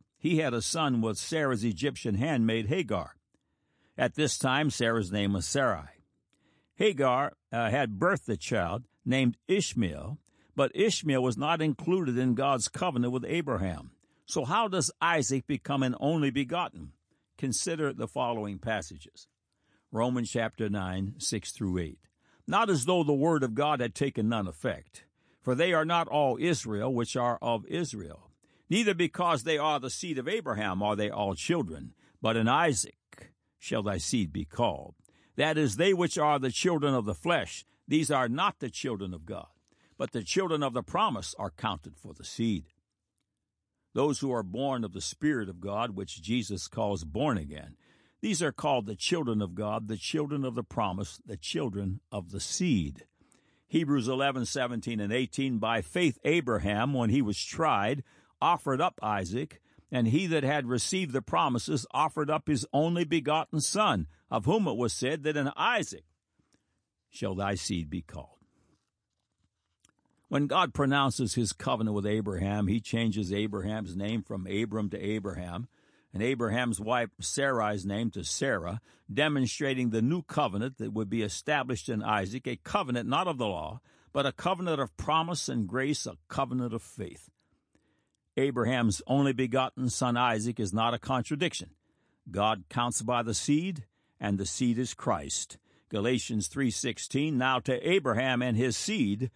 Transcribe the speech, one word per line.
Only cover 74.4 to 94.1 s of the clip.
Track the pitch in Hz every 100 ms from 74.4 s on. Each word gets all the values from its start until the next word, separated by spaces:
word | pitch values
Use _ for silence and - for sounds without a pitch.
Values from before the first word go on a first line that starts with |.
| 92
Abram | 98 113 110 104
to | 95
Abraham, | 98 110 98 90 90 87 123 _ _ _ _
and | 95
Abraham's | 117 131 117 117 123 107
wife | 107 123 113 -
Sarai's | - - 139 123 107 104 92
name | 101 117
to | 95
Sarah, | 80 - 139 104 85 104 - _ -
demonstrating | 101 151 143 123 - 139 131 123
the | 113
new | 120 175
covenant | - - 131 101 127 -
that | 110
would | 107 104
be | 113
established | 104 - - 147 127 120 -
in | 110
Isaac, | 107 107 95 123 127
a | 120
covenant | - 202 147 123 113
not | 143 185
of | 139
the | 110
law, | 87 80 113 - _ _
but | 143 139
a |
covenant | - 170 180 180 151
of | 127 -
promise | - 156 165 165 -
and | 123 98
grace, | 120 135 147 -
a | 92 -
covenant | - 135 127 120
of | 110
faith. | - - 90 - - _ _ _ _ _ _ _ _ _ _ -
Abraham's | 139 123 117 127 110 90 -
only | 139 139
begotten | 123 127 131 131 - 127
son | - 127 120
Isaac | 123 110 117 117
is | 101
not | 104 113 120
a |
contradiction. | - 131 - 147 175 - 87 - _ _ _ _ -
God | 95 107 107 87
counts | 123 120 117
by | 113 120
the | 113 107
seed, | - 151 180 160 104 _ _